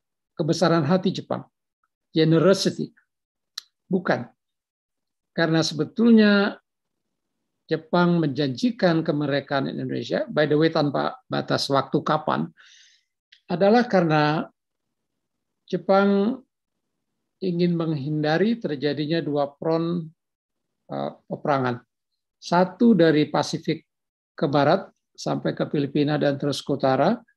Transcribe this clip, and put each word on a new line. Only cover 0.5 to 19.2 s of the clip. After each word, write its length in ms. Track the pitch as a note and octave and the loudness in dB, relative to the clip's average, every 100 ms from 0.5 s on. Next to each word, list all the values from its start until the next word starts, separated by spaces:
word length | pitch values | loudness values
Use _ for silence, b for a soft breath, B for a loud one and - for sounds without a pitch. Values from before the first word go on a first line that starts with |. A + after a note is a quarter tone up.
| E3 E3+ E3 C#3+ | 0 2 2 2
hati 240 | F#3 F#3 | 0 0
Jepang, 320 | - - - - _ _ _ _ _ _ D#3+ | -4 -8 -10 -10 _ _ _ _ _ _ 0
generosity? 800 | D#3+ D#3+ E3+ F#3+ F3+ - - _ _ _ _ _ _ - _ _ - | 4 4 4 2 0 -4 -10 _ _ _ _ _ _ -20 _ _ -6
Bukan. 320 | F#3 F3+ B2+ A#2 _ _ _ _ _ _ _ _ _ _ - | -4 -2 -4 -4 _ _ _ _ _ _ _ _ _ _ -4
Karena 240 | E3 D#3+ | 0 0
sebetulnya 960 | D#3 D3+ D3+ - A#3 A3+ G#3 G3+ G#3 - _ _ _ _ _ _ _ _ _ _ - | -2 -4 -6 0 6 6 6 4 0 -4 _ _ _ _ _ _ _ _ _ _ -6
Jepang 560 | D#3+ D#3+ F3 F3 E3+ | -6 -2 2 2 2
menjanjikan 800 | D#3 B2+ C#3+ A#2+ B3 A3+ F3+ D#3+ | 0 -2 -4 -2 -4 0 0 0
kemerdekaan 640 | D#3+ D3 D3 C#3+ - C#3 C3+ | 0 -2 -2 -4 -2 -4 -4
Indonesia, 560 | - C3 C3 A#2+ - D4+ | -6 -6 -8 -4 -4 -4
by 160 | D3+ D3+ | -2 0
the 80 | |
way 160 | D3 D#3+ | 2 2
tanpa 480 | E3 D3 C#3+ D3 - - | 2 -2 -2 -6 -8 -8
batas 400 | C#3+ C#3 C#3 - | -6 -2 -4 0
waktu 240 | C#3 C3+ D3+ D#3 | -2 0 -4 -2
kapan, 400 | D#3 D3 C3+ E3 _ b b b b b _ _ _ - | -4 -2 -4 -4 _ b b b b b _ _ _ -8
adalah 400 | E3+ G3 A#3+ A#3+ | 0 4 4 2
karena 560 | F#3+ E3+ D3+ D3+ D#3 - _ _ _ _ _ _ _ _ _ _ _ - | 2 2 2 2 0 -6 _ _ _ _ _ _ _ _ _ _ _ -8
Jepang 720 | F3 D#3 G3 G3+ G3 G#3 C4 _ _ _ _ _ _ _ _ _ - | -8 2 2 4 2 0 -4 _ _ _ _ _ _ _ _ _ -10
ingin 320 | F#3+ E3+ F3 | -6 -2 0
menghindari 880 | E3+ D#3+ D3+ C#3 D3+ D3+ E3 G#3 A#3 | 0 -2 -4 -4 -2 0 0 0 -2
terjadinya 560 | C#3+ C#3+ D3 C#3+ D3 | -6 -4 -4 -4 -2
dua 320 | E3 | -4